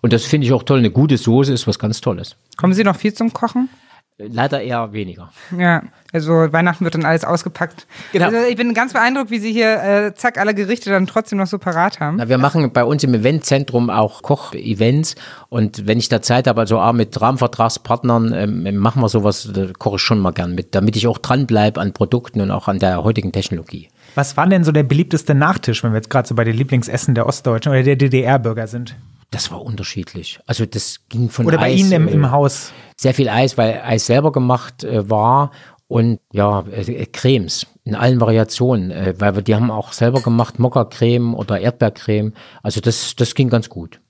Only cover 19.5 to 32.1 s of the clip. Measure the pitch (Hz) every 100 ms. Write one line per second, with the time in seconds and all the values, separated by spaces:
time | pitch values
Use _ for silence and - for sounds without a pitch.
19.5 | 98 95 92 - 98 - 110 92 85 87
20.5 | 90 92 98 104 107 117 113 - 131 127
21.5 | 110 107 107 98 - 110 120 - 110 98
22.5 | 98 - 98 92 90 92 113 98 98 -
23.5 | 87 80 - 82 _ _ - 139 - 170
24.5 | 190 160 151 139 143 180 165 - 143 147
25.5 | 185 - 110 117 110 110 135 120 120 113
26.5 | 113 135 127 113 120 - 117 117 - -
27.5 | 113 151 135 131 135 135 127 120 135 113
28.5 | 113 110 120 120 - - - _ - -
29.5 | 90 - 107 - - 87 90 82 - -
30.5 | 120 110 110 - - _ 113 120 - 117
31.5 | 160 - 190 190 175 160